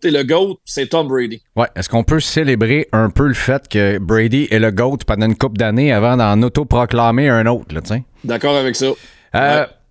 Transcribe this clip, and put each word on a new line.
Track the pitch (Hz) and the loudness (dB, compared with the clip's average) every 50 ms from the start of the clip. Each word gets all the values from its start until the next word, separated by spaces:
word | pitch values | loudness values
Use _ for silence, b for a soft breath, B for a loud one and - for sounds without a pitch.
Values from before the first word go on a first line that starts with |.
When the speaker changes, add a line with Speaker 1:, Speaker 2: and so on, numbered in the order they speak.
| - | -2
Speaker 1:
et | 170 | 0
le | 147 143 135 | 0 0 0
goat, | 127 160 175 196 196 185 - - | 0 0 0 0 0 -4 -10 -12
c'est | - - 143 135 | -10 -6 -6 -4
Tom | - - 165 156 135 | -2 -2 -2 -2 0
Brady. | 131 127 123 117 113 113 _ _ - | -2 -2 -4 -4 -8 -12 _ _ -4
Speaker 2:
Ouais, | 113 117 - - | -4 -4 -2 -4
est-ce | 95 92 - | -8 -6 -2
qu'on | - 117 110 | -2 0 2
peut | - 156 160 | 2 0 0
célébrer | - - - 160 160 139 131 107 113 113 139 151 151 - - | 0 -2 -2 0 2 2 2 2 2 2 0 0 -2 -2 0
un | 110 113 101 | 0 0 2
peu | - - 143 | 2 2 0
le | 143 117 | 0 0
fait | - - 127 135 139 - | -2 -2 -2 -2 -2 -4
que | - - 104 101 98 104 | -4 -2 0 0 0 0
Brady | 98 98 82 110 110 113 117 127 139 147 - | -2 -2 0 0 2 2 2 0 0 0 0
est | 107 110 | 0 2
le | 113 110 | 2 2
goat | 98 98 120 131 139 - - | 0 0 -2 -2 -2 -4 -4
pendant | - 107 98 110 | -4 -2 0 0
une | 113 107 | 0 0
couple | - 139 123 104 | 0 -2 -4 -2
d'années | 101 117 107 107 123 143 147 | -2 -2 0 0 2 2 2
avant | 120 104 110 120 127 | 2 2 2 2 2
d'en | 123 113 104 101 107 | 2 2 2 4 2
autoproclamer | 123 123 - 147 147 - - 123 123 107 127 120 117 117 113 131 147 | 2 2 0 -2 -2 0 0 0 0 0 0 2 2 2 2 2 2
un | 139 120 113 110 | 2 2 2 2
autre, | 117 123 - - - 78 | 2 0 -2 -6 -10 -10
là, | 80 | -10
tu | - - | -8 -6
sais ? | 107 123 120 _ _ - - | -6 -6 -8 _ _ -14 -8
Speaker 1:
D'accord | 127 117 110 - 143 143 | -6 -6 -2 0 0 0
avec | 143 131 127 113 | 0 0 -2 -2
ça. | - 131 | -2 -2
Speaker 2:
Euh, | 135 - B B B B B B B - 113 139 143 147 151 | -4 -4 B B B B B B B -2 0 2 2 2 0
Speaker 1:
Ouais. | 143 - - _ _ _ | -2 -4 -8 _ _ _